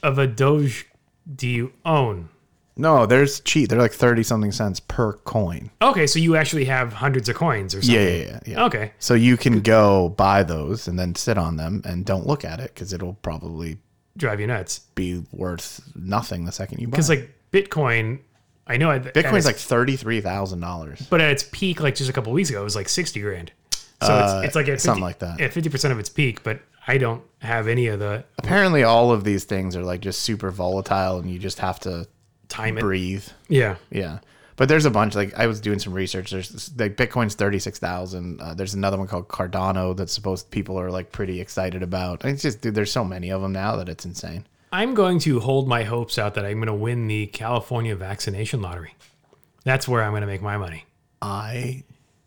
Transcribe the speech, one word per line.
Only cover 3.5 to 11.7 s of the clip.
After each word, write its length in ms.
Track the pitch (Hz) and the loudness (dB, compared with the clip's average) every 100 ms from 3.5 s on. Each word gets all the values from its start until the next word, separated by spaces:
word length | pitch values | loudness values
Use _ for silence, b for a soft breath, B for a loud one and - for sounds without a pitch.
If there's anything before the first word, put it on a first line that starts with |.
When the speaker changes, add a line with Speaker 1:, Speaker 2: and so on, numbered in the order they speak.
| 160 113 | 2 4
Speaker 2:
They're, 100 | 113 | 4
like, 140 | 117 | 2
thirty 300 | - 123 117 | 4 4 6
something 300 | 113 113 104 | 4 2 0
cents 280 | - 104 90 | 0 -2 -4
per 340 | - - 110 | -6 -2 -2
coin. 560 | - - 131 90 85 - - | -4 -4 -2 0 -4 -10 2
Speaker 1:
Okay, 240 | 247 202 151 | 2 4 2
so 120 | 165 | 4
you 180 | 165 160 | 4 4
actually 280 | 151 160 131 | 2 0 0
have 260 | 131 120 | 0 -2
hundreds 340 | 107 139 135 117 | -2 0 0 0
of 80 | 117 | 0
coins 380 | 165 110 95 | 0 0 -2
or 80 | 95 | 0
something. 120 | 120 113 | 4 6
Speaker 2:
Yeah, 60 | 95 | 6
yeah, 140 | 85 | 2
yeah, 160 | 53 - - | -4 -10 -8
yeah. 180 | - 240 | 0 0
Speaker 1:
Okay. 260 | 113 107 - | 0 -4 -6
Speaker 2:
So 140 | - | 4
you 220 | 120 120 123 | 6 8 6
can 240 | 127 107 | 4 4
go 500 | 107 110 104 98 87 | 6 8 8 6 4
buy 320 | - 98 101 | 4 4 6
those 440 | 87 80 76 110 - | 4 0 -4 -4 -4
and 100 | 87 | -2
then 160 | 90 | -2
sit 220 | 85 - 104 | -2 -2 0
on 200 | 82 80 | 0 -2
them 260 | 80 | -4